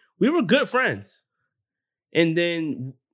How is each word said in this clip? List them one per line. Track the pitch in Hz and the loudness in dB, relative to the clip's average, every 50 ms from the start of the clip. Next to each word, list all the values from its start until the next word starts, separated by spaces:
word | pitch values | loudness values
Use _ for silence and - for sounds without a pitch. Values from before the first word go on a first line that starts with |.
| _ _ _ - | _ _ _ 0
We | 185 254 | 0 2
were | 320 349 | 2 2
good | 233 156 220 285 269 - | 2 2 2 2 2 0
friends. | - 247 262 214 123 98 101 - - - _ _ _ _ _ _ _ _ _ _ _ _ _ _ _ _ _ _ - | 0 0 0 0 -2 -6 -8 -14 -20 -20 _ _ _ _ _ _ _ _ _ _ _ _ _ _ _ _ _ _ 0
And | 160 170 165 160 | 2 2 2 2
then | 170 170 175 170 165 160 151 131 - 127 131 131 _ _ _ | 0 -2 -2 -2 -2 -4 -4 -6 -8 -10 -12 -14 _ _ _